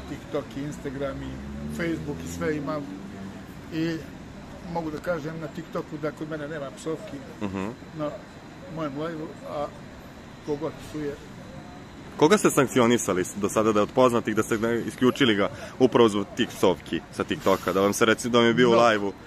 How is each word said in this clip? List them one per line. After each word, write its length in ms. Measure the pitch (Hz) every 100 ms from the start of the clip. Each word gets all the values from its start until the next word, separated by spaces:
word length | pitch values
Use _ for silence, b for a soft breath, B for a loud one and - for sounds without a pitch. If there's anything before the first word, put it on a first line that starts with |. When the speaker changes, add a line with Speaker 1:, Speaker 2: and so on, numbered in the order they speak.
| -
Speaker 1:
TikTok, 380 | 143 - 151 131
i 60 | 139
Instagram, 600 | 147 - 147 135 139 135
i 80 | 135 131 - - -
Facebook, 460 | - 170 160 143 143
i 80 | -
sve 260 | - 170 151
imam. 260 | 143 156 143 - - - - - - - -
I 240 | 160 165 160 - - - - - - 175
mogu 240 | 170 160
da 80 | 151
kažem 420 | 175 175 143 160
na 60 | -
TikToku 500 | - 160 180 151 156
da 120 | 151
kod 200 | - 151
mene 180 | 156 147
nema 220 | 156 139
psovki 440 | 123 160 160 - 143 127 -
Speaker 2:
Mhm. 260 | 104 95 98 127 -
Speaker 1:
na 160 | 156 151 110 - - - - -
mojem 200 | 160 151
live-u, 340 | 135 160 160 156 - -
a 160 | 165 147 - - - - - - -
kogod 280 | - 143 151 -
psuje, 340 | - 151 147 139 - - - - - - - - - -
Speaker 2:
Koga 220 | 147 208
ste 120 | 160
sankcionisali 720 | 147 131 131 117 120 - 92 90
do 140 | 101 98
sada 240 | 110 110
da 60 | 104
je 60 |
od 80 | 104
poznatih, 440 | 135 127 117 107 107
da 60 |
ste 160 | 107 117
ne-, 240 | 113 117
isključili 520 | 107 - 123 117 127
ga 140 | 101 95 B B B
upravo 300 | 127 127 113
zbog 180 | 101 101 -
tih 120 | 113
psovki 520 | - 104 82 - 82 -
sa 140 | -
TikToka, 480 | 95 90 - 95 -
da 80 | 90
vam 120 | 101
se 120 | 101
reci 240 | 113 107 123
da 100 | 120
vam 80 | 117
je 80 |
bio 140 | 117 123
u 40 |
Speaker 1:
Mnogo. 160 | 117 120
Speaker 2:
live-u? 240 | 107 101 -